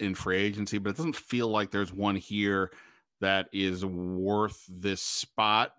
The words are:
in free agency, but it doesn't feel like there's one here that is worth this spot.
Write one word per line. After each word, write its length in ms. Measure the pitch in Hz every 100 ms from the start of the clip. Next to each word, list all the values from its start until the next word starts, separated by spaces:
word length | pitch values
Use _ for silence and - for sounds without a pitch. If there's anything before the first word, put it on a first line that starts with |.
in 120 | 101
free 240 | 92 98 92
agency, 400 | 104 104 101 104
but 120 | 101
it 80 | 120
doesn't 180 | 165 -
feel 320 | - 123 113
like 240 | 107 98
there's 220 | 101 90
one 240 | 95 101 98
here 540 | - 104 101 98 92 - - _ _ -
that 260 | 98 98 -
is 320 | 98 95 90 95
worth 800 | 90 90 92 95 104 104 - -
this 340 | 92 98 95
spot. 720 | - - - - 107 110 120